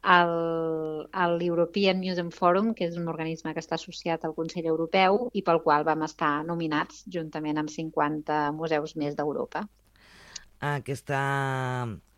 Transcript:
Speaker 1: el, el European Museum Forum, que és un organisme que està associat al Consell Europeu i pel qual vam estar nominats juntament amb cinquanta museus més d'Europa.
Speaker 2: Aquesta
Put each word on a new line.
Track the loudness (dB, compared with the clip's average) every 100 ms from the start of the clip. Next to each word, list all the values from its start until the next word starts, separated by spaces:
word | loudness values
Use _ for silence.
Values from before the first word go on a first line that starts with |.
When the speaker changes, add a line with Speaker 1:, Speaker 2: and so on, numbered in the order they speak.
Speaker 1:
el, | 6 6 6 2 0 0 -2 -2 -4 -6 -8
el | 0 2 2
European | 2 2 2 4 2 2
Museum | 0 -2 -4
Forum, | 2 4 4 2
que | 0 -2
és | -2
un | -4
organisme | -4 -4 -4 -4
que | -6
està | -4
associat | -6 -6 -8 -4 -2
al | -4 -4
Consell | -6 -4 -2
Europeu | 0 2 4 4 4 0
i | -4
pel | 2 2
qual | 6 4 4
vam | 0 -2
estar | 0 0 0
nominats | -2 -4 -2 -2 -2 -8 -10
juntament | -8 -6 -6 -2 -2
amb | -2
cinquanta | -4 -4 0 0 0 -2 0 0
museus | -2 0 0 -2 -4
més | -4 -2
d'Europa. | -4 -4 -6 -6 -10 _ _ _ -20 -20 -20 -20 -20 _
Speaker 2:
Aquesta | -4 -4 -4 -8 -4 -2 0 0 0 -2 -2 -2 -4 -8 _